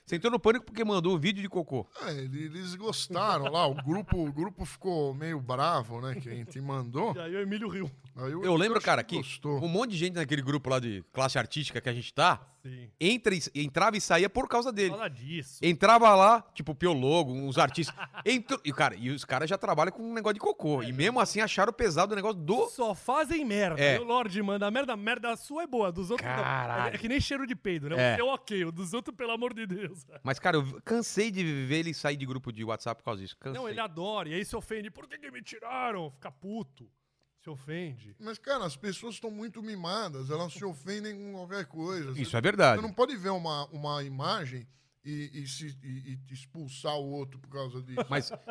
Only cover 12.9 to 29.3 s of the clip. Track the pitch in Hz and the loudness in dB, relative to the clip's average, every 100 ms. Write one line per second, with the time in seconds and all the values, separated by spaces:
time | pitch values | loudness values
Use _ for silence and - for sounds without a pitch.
12.9 | - 170 240 214 185 - 143 147 165 208 | 0 2 4 4 2 -2 -4 -2 4 4
13.9 | 208 - 170 196 240 262 233 247 202 190 | 4 4 4 4 2 2 2 0 0 0
14.9 | 196 208 120 131 165 - - 165 165 202 | 0 -6 -8 -10 -10 -10 0 2 6 10
15.9 | 233 226 190 196 226 - - 156 147 175 | 12 12 12 10 8 4 -10 -8 0 2
16.9 | 147 131 165 139 131 139 131 143 165 156 | 4 6 4 4 -2 -2 4 4 4 -4
17.9 | - 175 165 190 254 - 269 147 143 139 | -6 -12 -4 2 2 0 -4 -2 2 2
18.9 | 95 123 139 - 131 156 196 202 156 170 | 2 -6 -4 -2 -2 0 -2 0 2 2
19.9 | 185 226 226 208 208 415 403 156 143 120 | 0 -8 -4 -2 0 -2 -2 0 0 -2
20.9 | 131 185 247 202 202 214 - 208 - 220 | 0 2 2 2 2 0 2 2 4 2
21.9 | 151 202 208 202 185 151 240 233 - 226 | 4 2 2 -2 -2 2 2 2 0 -2
22.9 | 180 - 277 294 320 262 208 190 151 143 | -2 0 0 2 0 0 2 2 4 4
23.9 | 120 - 247 220 185 202 202 202 247 269 | 4 2 0 2 0 0 0 0 0 -2
24.9 | 220 208 240 233 233 - 294 339 247 196 | -2 -2 -2 -2 -6 -6 -8 -2 0 0
25.9 | 170 180 233 120 131 131 131 120 120 120 | 0 -4 -2 -2 -2 0 0 -2 -2 -2
26.9 | 208 226 269 - 277 262 233 208 165 143 | -2 -2 0 0 -2 -4 -6 -4 -4 -2
27.9 | 143 123 117 247 277 - 202 165 165 185 | 2 4 4 0 -2 -4 -2 -2 -4 -6
28.9 | 226 - 233 233 | -6 -6 -8 -4